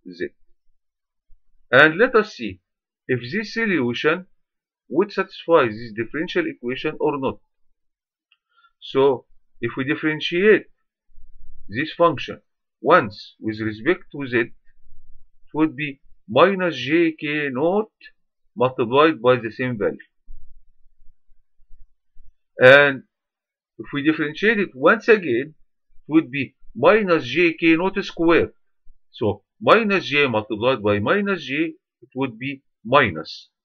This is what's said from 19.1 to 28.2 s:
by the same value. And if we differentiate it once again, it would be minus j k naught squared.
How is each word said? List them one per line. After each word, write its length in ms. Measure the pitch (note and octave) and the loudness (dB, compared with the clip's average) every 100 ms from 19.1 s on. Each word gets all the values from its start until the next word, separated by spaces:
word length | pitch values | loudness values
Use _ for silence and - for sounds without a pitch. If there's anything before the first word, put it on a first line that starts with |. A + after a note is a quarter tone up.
| D#3+ | 4
by 160 | A#2+ B2+ | 2 2
the 120 | A2 | 0
same 300 | - B2+ A#2 | -6 -6 -2
value. 180 | F2+ D2+ - _ - - - - - _ - _ - - _ - _ _ - - - _ _ - - _ _ - | -2 -4 -14 _ -12 -10 -10 -14 -18 _ -20 _ -20 -20 _ -20 _ _ -20 -18 -18 _ _ -18 -18 _ _ 6
And 440 | B2+ C#3 C#3+ C3+ - _ _ _ _ _ _ _ | 8 10 8 0 -10 _ _ _ _ _ _ _
if 80 | - | -10
we 120 | D3 | -4
differentiate 560 | C#3+ D#3 D3+ D3+ G3+ A3+ | 0 0 -2 -2 0 0
it 100 | G3 B2+ | -2 0
once 320 | D3 G#3+ G#3 | 2 2 4
again, 480 | A3 E3 A#2 C#3+ - | 2 4 -2 -4 -12
it 520 | _ _ _ - - | _ _ _ -20 0
would 220 | D#3 C#3 | 2 2
be 260 | C3+ A#2 _ - - | -6 -8 _ -18 0
minus 500 | C#3 G#3+ G3+ E3 B2 | 4 4 4 0 0
j 280 | C3+ F3 | 0 0
k 220 | D#3+ E3 D#3+ | 2 2 2
naught 220 | F#3+ G3 | 0 -4
squared. 500 | F3+ - | -8 -2